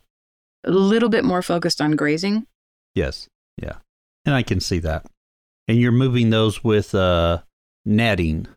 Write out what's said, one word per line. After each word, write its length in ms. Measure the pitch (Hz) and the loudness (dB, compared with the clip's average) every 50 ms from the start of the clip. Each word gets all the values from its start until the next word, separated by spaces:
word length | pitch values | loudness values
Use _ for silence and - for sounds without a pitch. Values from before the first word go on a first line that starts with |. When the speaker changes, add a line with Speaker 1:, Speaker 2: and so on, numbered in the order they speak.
| _ _ _ _ _ _ _ _ _ _ _ _ - | _ _ _ _ _ _ _ _ _ _ _ _ -4
Speaker 1:
a 80 | - | 0
little 380 | 175 190 196 196 220 226 240 220 | 2 2 4 4 2 2 2 2
bit 160 | 220 208 - | 0 0 0
more 160 | - 180 180 | 0 0 -2
focused 400 | 180 - 175 170 165 170 - - | -2 -2 -2 -2 0 -2 -2 -2
on 160 | 151 151 151 143 | 0 0 0 0
grazing. 500 | 147 147 151 165 190 202 208 220 220 - _ _ _ _ _ _ _ _ - | 0 0 -2 -2 -2 -2 -2 -4 -4 -8 _ _ _ _ _ _ _ _ -4
Speaker 2:
Yes. 320 | 95 78 65 - - - - _ _ _ _ - - | -4 -4 -4 -6 -10 -16 -20 _ _ _ _ -16 -14
Yeah. 140 | - 80 76 - - _ _ _ _ _ _ _ - | -12 -12 -12 -14 -18 _ _ _ _ _ _ _ -2
And 80 | 151 139 | -2 0
I 80 | 127 | 0
can 200 | 110 - 101 92 | 0 -2 -2 -4
see 180 | - - 98 85 | -2 -2 -4 -4
that. 260 | 82 80 78 78 - - _ _ _ _ _ _ _ _ _ _ _ - | -2 -4 -6 -6 -8 -12 _ _ _ _ _ _ _ _ _ _ _ 0
And 100 | 113 120 | 2 2
you're 160 | 120 123 117 | 2 4 2
moving 360 | 123 135 131 123 123 117 110 | 2 2 2 2 2 2 2
those 320 | 110 110 110 110 98 - | 2 2 2 0 0 -2
with, 320 | - 113 107 104 98 - - | 0 0 2 2 0 0 0
uh, 480 | 98 92 90 87 85 85 85 85 82 - _ _ _ _ _ _ _ - | 0 2 2 2 2 2 0 0 -2 -6 _ _ _ _ _ _ _ -4
netting, 600 | 107 104 107 117 113 101 92 85 78 78 82 - - - | 0 0 2 2 2 0 0 0 -2 -2 -4 -6 -10 -14